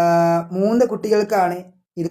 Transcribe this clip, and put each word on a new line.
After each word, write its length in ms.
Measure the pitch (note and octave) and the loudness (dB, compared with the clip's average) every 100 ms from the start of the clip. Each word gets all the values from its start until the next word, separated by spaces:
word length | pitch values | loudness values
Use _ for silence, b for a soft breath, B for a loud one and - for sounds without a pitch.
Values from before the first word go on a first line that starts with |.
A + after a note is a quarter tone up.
| E3+ E3+ E3+ E3+ E3+ F#3 | 4 2 2 0 -2 -2
മൂന്ന് 240 | G3+ A#3 B3 | 0 2 0
കുട്ടികൾക്കാണ് 680 | G#3 G#3+ G#3+ G#3 G#3 F3+ F3+ F3+ _ _ F3 | -2 0 0 2 0 0 -4 -12 _ _ -8
ഇത് 80 | E3+ | -6